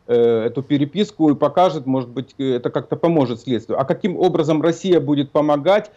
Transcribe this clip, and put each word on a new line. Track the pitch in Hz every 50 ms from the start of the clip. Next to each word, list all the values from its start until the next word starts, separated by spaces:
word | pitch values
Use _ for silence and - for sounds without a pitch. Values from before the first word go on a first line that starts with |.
| _ -
э, | 120 120 120 117 117 113 110
эту | 117 113 143
переписку | 131 - 147 139 147 139 - 180 208 202 - - 160 151
и | 139
покажет, | - 151 143 - - 147 143 156 156 127
может | 131 131 131 123 117
быть, | 120 139 127 - - -
э, | 139 135 127
это | 123 - -
как-то | - 147 139 - 151
поможет | 139 - 170 170 156 135 117 120 107
следствию. | - 135 123 107 - - 104 -
А | 135
каким | - 170 - - 190 170 -
образом | 180 180 147 143 156 143 160 156
Россия | 143 170 165 165 - 190 180 160
будет | 139 139 147 139 143 143
помогать, | _ 151 147 151 147 147 139 175 196 214 208 - _